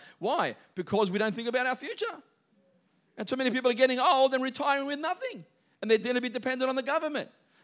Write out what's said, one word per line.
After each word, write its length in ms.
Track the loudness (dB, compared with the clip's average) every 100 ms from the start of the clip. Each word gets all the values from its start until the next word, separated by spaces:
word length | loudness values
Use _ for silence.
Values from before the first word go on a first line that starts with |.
| -12 -8
Why? 380 | -2 0 -2 -4 -12
Because 360 | -12 -2 2 2
we 80 | 2
don't 160 | 0
think 140 | -2 -2
about 180 | -2 0
our 100 | -4
future. 280 | -8 -6 -8 -8 -16 _ _ _ _ _ _ _ _ -10
And 120 | -4
too 80 | -2
many 140 | 0
people 200 | 2 2
are 40 |
getting 260 | 4 4 4
old 340 | 4 6 4
and 80 | 2
retiring 440 | -2 -2 0 0 0
with 120 | -4
nothing. 460 | -4 -4 -8 -10 -16 _ _ _
And 100 | 2
they're 80 | 2
gonna 220 | 2 0
be 80 | -2
dependent 400 | -4 -4 -2 0
on 60 |
the 80 | 0
government. 480 | 0 -2 -2 -4 -8 _ _ _